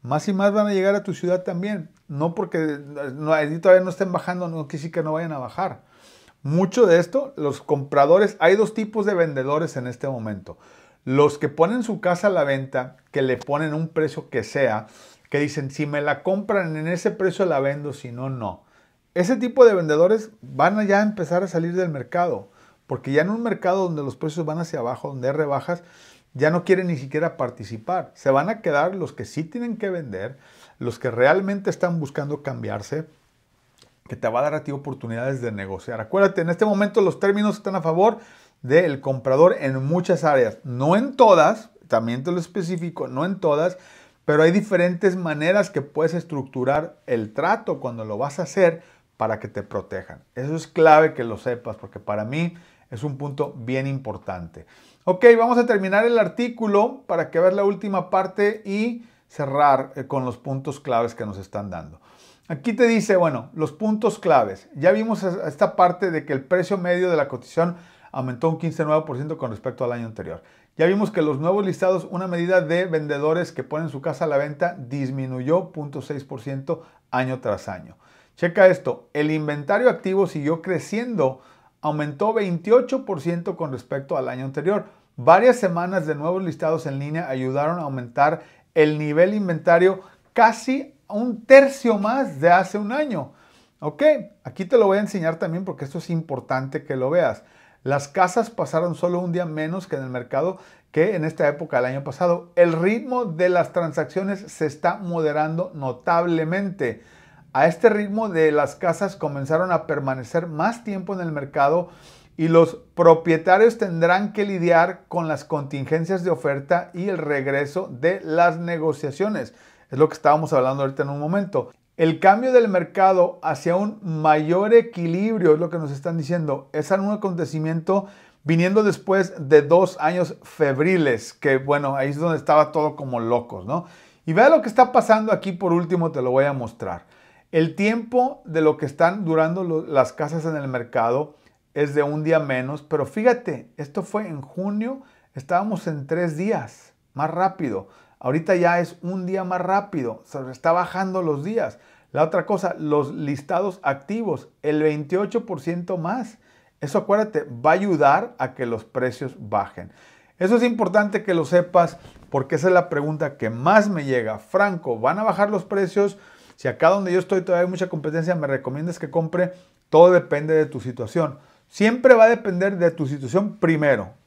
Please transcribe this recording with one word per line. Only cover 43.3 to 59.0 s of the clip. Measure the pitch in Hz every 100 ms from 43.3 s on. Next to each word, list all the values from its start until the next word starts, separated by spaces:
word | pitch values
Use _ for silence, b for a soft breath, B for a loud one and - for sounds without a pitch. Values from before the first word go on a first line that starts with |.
| 190
todas, | 160 147 175 180 B B B B
pero | - 151
hay | 160
diferentes | 190 208 180 175 175 202 185
maneras | 175 147 160 202 190
que | 147
puedes | 135 151 160
estructurar | 170 165 147 - 131 127 147 160 - -
el | 120 107
trato | - 170 220 - 143
cuando | 127 117
lo | 107 104
vas | 143 139
a |
hacer | 165 - 175 165 b b b _
para | 113 107
que | 104
te | -
protejan. | 98 104 - 95 - 78 _
Eso | - 135
es | 160 -
clave | 170 160 156 160
que | -
lo | 117 107
sepas, | 127 120 117 104
porque | - 101
para | - 104
mí | 110 147 170 175 B B B
es | 113
un | 143 131
punto | 143 139 143 131
bien | 117 131 139
importante. | 135 107 98 - 90 85 - - b b b
Ok, | - 185 240 226
vamos | 233 240
a | 240
terminar | 208 190 202
el | 233 233
artículo | 196 - 240 240 220 202 233 269 -
para | 170 160
que | 165
veas | 185
la | 196
última | 202 190 208 190 180
parte | 190 185 196 202 214
y | 202 202 233 233